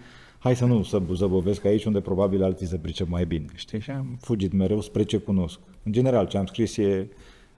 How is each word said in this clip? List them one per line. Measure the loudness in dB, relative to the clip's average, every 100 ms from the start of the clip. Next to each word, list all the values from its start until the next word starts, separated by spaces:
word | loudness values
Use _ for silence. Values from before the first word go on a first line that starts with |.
| -14 -20 -20 -4
Hai | 0 2
să |
nu | 4 4
săb-, | 2 0 0
zăbovesc | 0 2 2 2 0
aici, | 2 2
unde | 2 -2
probabil | 0 0 2 2
alții | 2 0 -4
se | -4
pricep | -6 -6 -4
mai | -2 -2
bine, | -2 -6
știi? | -12 -10 -10
Și | -8
am | -8 -8 -8
fugit | -4 -2 0
mereu | 2 2 0
spre | -2 -2
ce | 0 0
cunosc. | 0 0 0 -6 -18 -12
În | -4
general, | 0 2 4 2
ce | 0
am | -2
scris | -2 -2 2
e | 2 2 -2 -10 -20 -20 -20